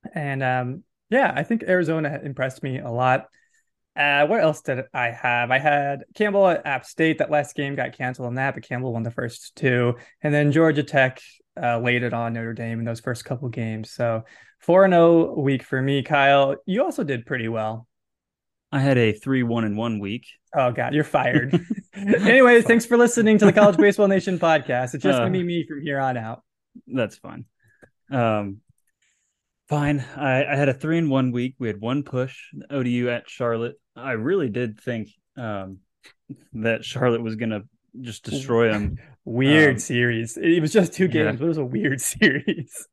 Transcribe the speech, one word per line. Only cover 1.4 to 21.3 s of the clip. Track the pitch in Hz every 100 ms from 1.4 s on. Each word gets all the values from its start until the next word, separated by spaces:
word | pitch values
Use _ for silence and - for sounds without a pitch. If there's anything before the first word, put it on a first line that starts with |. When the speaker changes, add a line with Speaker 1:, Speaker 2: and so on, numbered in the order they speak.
Speaker 1:
think | 151 226
Arizona | 185 180 160 160 151
ha-, | 131 143
impressed | 131 131 -
me | 139 127
a | 123
lot. | 117 127 127 - _ _ _ _ _ _ -
Uh, | 143 143 147
what | 220
else | 160 151
did | - 127 131
I | 135 120
have? | 117 123 120 120
I | 131
had | 151 143 143 139 - -
Campbell | 208 202 190
at | 160 143
App | 131 -
State. | - 160 156
That | 151
last | 151 135
game | - 139 139
got | 127 -
canceled | 127 127 123
on | 123
that, | 135
but | 127
Campbell | - 123 127
won | 113
the | 117
first | - 123 - - -
two. | 135 123 120 120 - _
And | 151
then | 147 147
Georgia | 147 160 147
Tech, | 139 143 131 127 - _ _ -
uh, | 131 117
laid | 123 123
it | 120
on | 117 117
Notre | 113 113
Dame | 110 117 113
in | 117
those | 117
first | - 117 -
couple | 123 135
games. | 117 113 110 110
So | - 117 113 - - _ _
four | - 180 196
and |
oh | 175 170 170 170 -
week | 139 131
for | - 135
me. | 135 139
Kyle, | 135 147 139 139 139 147 -
you | 185
also | 330 294
did | 165 127 117
pretty | 131 113
well. | 113 107 117 120 _ _ _ _ _ _ _ _
Speaker 2:
I | 139
had | 139 127
a | 113
three | 107 131 131
one | 120 117 110
and | 101
one | 117 107
week. | 98 117 - _ _ 151
Speaker 1:
Oh, | 123
God, | 120 123
you're | 147
fired. | 151 143 127